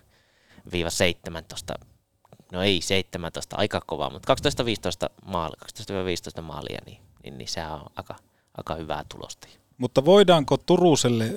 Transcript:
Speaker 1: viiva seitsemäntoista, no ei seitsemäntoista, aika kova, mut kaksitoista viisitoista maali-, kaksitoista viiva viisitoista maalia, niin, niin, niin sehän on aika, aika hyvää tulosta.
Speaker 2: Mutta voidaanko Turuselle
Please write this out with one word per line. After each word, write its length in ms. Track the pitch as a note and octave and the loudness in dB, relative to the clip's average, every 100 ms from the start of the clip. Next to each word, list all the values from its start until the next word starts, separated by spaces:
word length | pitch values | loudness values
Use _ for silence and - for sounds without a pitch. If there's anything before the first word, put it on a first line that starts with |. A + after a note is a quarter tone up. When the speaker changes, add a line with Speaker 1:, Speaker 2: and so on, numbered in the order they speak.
| _ _ _ _ _ - - | _ _ _ _ _ -20 -6
Speaker 1:
viiva 180 | F2+ E2+ | -4 -2
seitsemäntoista, 840 | - F#2 E2+ - E2 D#2+ - - - - _ _ _ _ - _ | 2 0 0 -8 -12 -12 -16 -12 -12 -12 _ _ _ _ -20 _
no 100 | F2+ | 0
ei 200 | G2 F#2 | 2 2
seitsemäntoista, 720 | - G2 F#2 F#2 E2 D2+ - F#2 | 2 -2 -2 -8 -8 -10 -10 -4
aika 260 | G#2 F#2 - | -2 -2 -4
kova, 240 | D2+ C#2 | -6 -6
mut 160 | D2 - | -8 -2
kaksitoista 400 | C3+ D3+ - A#2+ | 0 0 -2 -2
viisitoista 440 | G#2 F#2 - D#2 - - | -2 -4 -4 -6 -8 -8
maali-, 320 | F#2 D#2 - | -4 -4 -8
kaksitoista 340 | - - A2+ | -18 -18 -8
viiva 120 | G2 F#2 | -6 -4
viisitoista 360 | E2+ - - | -4 -6 -12
maalia, 380 | E2 D2 C2 - - | -10 -10 -10 -10 -14
niin, 120 | - - _ | -20 -20 _
niin, 140 | - C2+ | -18 -14
niin 100 | A#1 | -10
sehän 240 | - D#2 | -8 -8
on 120 | D2+ - - | -10 -12 -14
aika, 200 | - - _ _ _ - | -14 -16 _ _ _ -14
aika 180 | - D#2 | -8 -8
hyvää 280 | D#2 D2+ D2 | -6 -8 -8
tulosta. 380 | - - - - - _ _ | -14 -16 -16 -20 -20 _ _
Speaker 2:
Mutta 280 | B2+ - C#3 | 0 2 8
voidaanko 520 | G3 F#3 E3+ C3+ C3+ | 8 10 6 6 0
Turuselle 720 | - F3 F3 C#3 B2 A#2 A2+ | 4 6 6 6 4 2 0